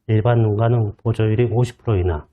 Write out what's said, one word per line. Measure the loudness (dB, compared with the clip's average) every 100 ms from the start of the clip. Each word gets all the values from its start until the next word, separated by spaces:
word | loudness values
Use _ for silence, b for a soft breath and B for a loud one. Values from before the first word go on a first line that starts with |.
| -2
일반 | 0 2 2
농가는 | 2 0 0 0 -2 -4
보조율이 | -4 -2 0 0 0
오십 | 0 -2 -4
프로 | -2 0
이나 | 0 -4 -8